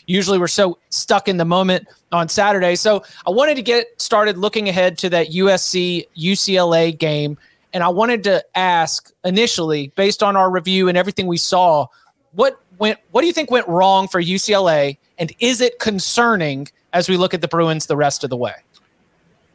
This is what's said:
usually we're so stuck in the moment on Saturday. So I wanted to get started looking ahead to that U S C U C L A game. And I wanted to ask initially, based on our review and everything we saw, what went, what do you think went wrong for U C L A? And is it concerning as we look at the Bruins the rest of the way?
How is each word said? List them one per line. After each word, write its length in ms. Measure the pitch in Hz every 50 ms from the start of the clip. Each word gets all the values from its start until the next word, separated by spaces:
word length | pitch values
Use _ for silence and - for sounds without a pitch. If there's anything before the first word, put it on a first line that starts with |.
| _
usually 320 | - 180 196 190 175 202 185
we're 100 | 175 160
so 300 | - - 202 185 175 - _ _
stuck 380 | - - - - 220 196 - -
in 100 | 190 175
the 80 | 165
moment 420 | 165 175 185 190 190 185 180 - - _ _ _ _
on 180 | - 170 170 160
Saturday. 460 | - 208 202 208 208 196 180 175 175
So 280 | 175 - 214 214 196 - - - - -
I 60 | 180
wanted 240 | 185 233 277 311 294
to 80 | 269 214
get 360 | 226 240 240 233 - _ -
started 380 | - - 240 214 214 214 202 175
looking 320 | 190 214 - 226 208 202
ahead 280 | 175 185 180 180 175 -
to 100 | - 185
that 220 | 170 170 165 151
U 180 | 160 180 190 196
S 160 | 190 180 -
C 400 | - - 185 180 180 175 170 - - _
U 220 | 165 156 180 196
C 220 | 196 - - 190 185
L 180 | 180 175 165
A 160 | 165 165 165
game. 460 | 160 156 160 156 151 147 147 147 151 - _ _ _ _ _ _ -
And 100 | 185 175
I 40 | 175
wanted 360 | 180 175 220 240 240 226 185
to 180 | 208 190 165 - _ -
ask 600 | 185 185 185 175 170 160 156 - - - - _ _ -
initially, 680 | 185 180 202 226 233 - - 170 156 156 151 143 139 -
based 260 | - 196 202 208 -
on 140 | 214 202 196
our 160 | 196 190 185
review 380 | 185 185 165 180 190 190 185 180
and 80 | 175 180
everything 280 | 180 196 196 - 190
we 120 | 180 175 165
saw, 500 | - - - 180 180 175 156 147 131 127 _ _ _ _ _ _ _ _ -
what 280 | 180 247 269 254 - _ _ 185 180
went, 200 | 208 214 214 - _ _
what 100 | 160 233
do 60 | 311 349
you 60 | 339
think 160 | 330 311 -
went 160 | 240 247 - -
wrong 420 | 165 175 185 190 190 190 190 190
for 100 | - 180
U 180 | 175 160 185 196
C 160 | - - 208
L 160 | 196 196 175
A? 300 | 160 151 143 143 139 - _ _ _ -
And 140 | 175 165 - -
is 220 | 233 240 262 202
it 180 | 247 240 240 -
concerning 880 | - 226 208 190 - - - 233 240 233 226 196 165 147 139 135 147 - - _ _ _
as 160 | - 175 175 185
we 80 | 185
look 180 | 175 180 180 -
at 60 | 175
the 80 | 160 160
Bruins 380 | - 165 165 165 160 156 -
the 100 | - 156
rest 300 | 143 147 143 - - -
of 40 | 127
the 60 | 127
way? 200 | 120 120 107 98 - _ _ _ _ _ _ _ _ _ _ _ _ _ _ _ _ _ _ _